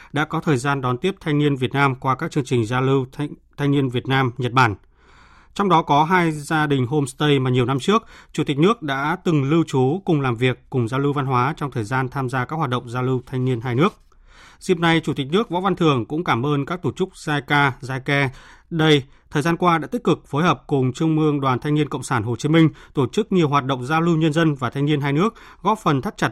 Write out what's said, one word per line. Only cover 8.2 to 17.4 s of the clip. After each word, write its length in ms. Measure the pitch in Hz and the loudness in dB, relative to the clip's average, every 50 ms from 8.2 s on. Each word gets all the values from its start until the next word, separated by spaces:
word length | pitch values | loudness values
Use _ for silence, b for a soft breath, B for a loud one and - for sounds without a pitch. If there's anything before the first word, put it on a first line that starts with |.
| B B - | B B -6
Chủ 100 | - 147 | -4 -4
tịch 140 | - 143 135 | -2 0 2
nước 240 | 156 202 233 - | 4 2 2 0
đã 360 | 160 143 135 135 139 151 175 185 - | -2 -4 -4 -2 -2 -2 -4 -2 0
từng 200 | 190 160 147 135 | 0 2 2 2
lưu 200 | 135 156 170 160 - | 2 2 0 0 0
trú 340 | - 135 127 131 151 196 - | 0 2 2 2 0 -2 0
cùng 160 | - 170 147 | 0 0 0
làm 140 | 139 131 120 | 0 -2 -2
việc, 240 | 110 127 127 120 - - _ | 0 0 -2 -2 -4 -8 _
cùng 180 | - 131 117 110 | -2 -2 -2 -2
giao 120 | 131 135 | -2 -2
lưu 140 | 139 143 139 | -2 -2 -2
văn 120 | 147 139 | -2 -2
hóa 280 | 135 131 123 123 139 156 - | 0 0 0 0 0 -2 -4
trong 140 | 151 135 | -8 -6
thời 120 | - 127 107 | -6 -6 -4
gian 260 | 101 131 131 131 127 | -2 -2 -4 -4 -4
tham 200 | - 143 131 123 | -4 -6 -6 -4
gia 160 | 127 131 123 | -4 -4 -4
các 100 | - 151 | -4 -4
hoạt 140 | 160 160 127 | -4 -4 -2
động 200 | 127 123 131 120 | -4 -4 -6 -6
giao 140 | 113 127 127 | -6 -4 -2
lưu 180 | 131 131 123 - | -2 -2 -4 -4
thanh 200 | - 135 131 127 | -6 -6 -4 -2
niên 160 | 131 127 113 | -2 -2 -4
hai 140 | 113 131 117 | -4 -4 0
nước. 180 | 123 165 208 - - _ _ b b b b b b b b b b | 0 0 0 -2 -6 _ _ b b b b b b b b b b
Dịp 200 | - - 185 165 | -2 -2 0 2
này, 220 | 170 165 165 165 156 | 2 2 2 2 0
Chủ 100 | 165 139 | -2 -4
tịch 140 | 151 139 135 | -4 -4 -2
nước 180 | 160 208 233 - | 0 0 0 0
Võ 100 | 165 180 | -2 -2
Văn 160 | 185 202 175 | 0 -2 0
Thưởng 300 | - 175 156 143 123 110 | 2 2 2 2 2 0
cũng 180 | - 147 160 175 | -4 -6 -4 -2
cảm 220 | 165 135 113 123 | -2 -2 0 0
ơn 200 | 147 147 139 139 | 0 -2 -2 -2
các 160 | - 170 180 | -4 -6 -6
tổ 100 | - 127 | -4 -6
chức 180 | 113 - 185 185 - | -4 -4 -4 -6 -6
jica, 580 | - - 165 151 143 | -8 -6 -4 -4 -4